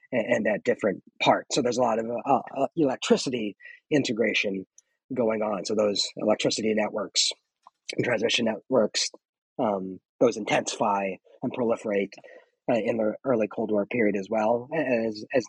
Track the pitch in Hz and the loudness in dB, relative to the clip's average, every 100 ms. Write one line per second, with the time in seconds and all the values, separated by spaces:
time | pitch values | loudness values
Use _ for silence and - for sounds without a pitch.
0 | _ 123 107 120 107 101 - 110 107 90 | _ -2 0 0 0 0 0 0 0 -2
1 | - _ - 101 - - 123 120 120 110 | -8 _ 2 2 0 -2 0 2 2 0
2 | 113 120 - 113 - - 135 - 143 123 | -2 -6 0 0 0 -2 -2 2 0 0
3 | - 220 - 123 107 98 - - _ 151 | 2 2 2 -4 -4 -8 -16 -20 _ 0
4 | 123 110 110 - 107 95 92 _ _ _ | 0 0 0 0 -2 -4 -8 _ _ _
5 | _ 127 113 110 107 101 87 107 104 98 | _ -2 0 0 -2 -2 -2 0 2 0
6 | - - 107 107 - - 110 107 104 107 | -2 -2 0 2 0 -2 0 0 -2 -4
7 | 98 - - - _ _ _ _ - - | -4 -2 -2 -4 _ _ _ _ -2 0
8 | 120 113 110 - 113 110 - 131 104 - | 2 2 2 2 0 -2 0 2 2 0
9 | - - _ _ _ - 117 101 95 92 | -4 -6 _ _ _ -4 -2 0 -4 -10
10 | _ _ 127 110 104 147 110 - 113 101 | _ _ 2 2 0 0 -2 -2 0 0
11 | 98 90 _ - 127 123 117 110 113 101 | -2 -6 _ -10 -8 -2 -2 0 0 -2
12 | 98 - - - - _ - 120 107 113 | -2 -6 -20 -20 -20 _ -2 0 0 0
13 | 110 104 131 120 107 - 110 107 101 123 | -2 -2 0 0 0 -2 -2 0 0 0
14 | 104 101 95 110 107 120 127 160 135 120 | 2 0 -2 -2 0 0 -2 -4 0 0
15 | 113 107 113 135 | -2 -6 -4 -2